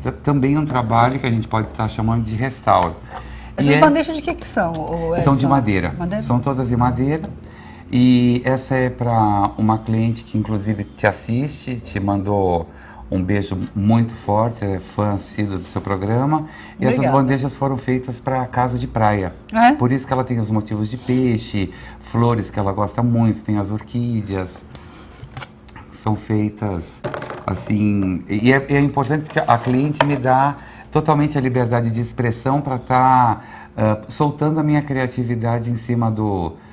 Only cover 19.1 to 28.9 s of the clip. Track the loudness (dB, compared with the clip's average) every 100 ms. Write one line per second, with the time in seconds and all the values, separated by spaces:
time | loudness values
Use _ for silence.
19.1 | 2 -2 -8 -6 4 4 6 2 0 0
20.1 | -2 0 -2 0 -2 -2 -4 -4 -4 -2
21.1 | 2 2 0 -2 -4 -4 -6 -18 -18 -4
22.1 | 2 4 2 -2 -2 -2 0 -2 0 2
23.1 | 4 2 2 -2 -2 -2 -6 -6 -4 -2
24.1 | -2 -2 -4 -6 -10 -18 -20 -20 -20 -20
25.1 | -20 -16 -16 -16 -18 -20 -20 -20 -8 -4
26.1 | -4 -2 0 0 -4 -6 -6 -8 -10 -10
27.1 | -8 -10 -10 -6 -6 -2 0 2 2 0
28.1 | -4 -4 0 4 4 2 2 2